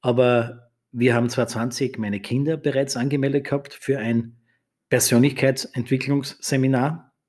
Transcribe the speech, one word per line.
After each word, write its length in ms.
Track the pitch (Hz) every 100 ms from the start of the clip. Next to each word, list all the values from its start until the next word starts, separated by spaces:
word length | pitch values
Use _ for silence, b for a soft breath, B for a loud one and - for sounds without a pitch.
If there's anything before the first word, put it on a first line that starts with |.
aber 680 | 127 120 127 120 117 - _ _ _
wir 220 | 120 123
haben 160 | 120 120
zweitausendzwanzig 680 | 120 113 110 120 120 131 -
meine 220 | 104 101
Kinder 380 | - 123 143 160
bereits 360 | 151 135 135 127
angemeldet 480 | 131 143 135 143
gehabt 280 | 139 139 -
für 260 | - - 135
ein 380 | 110 117 117 - _ _ _ _ _
Persönlichkeitsentwicklungsseminar. 2250 | 127 - 120 139 139 135 131 - 127 117 131 131 143 139 - - 139 131 131 135 165 _ _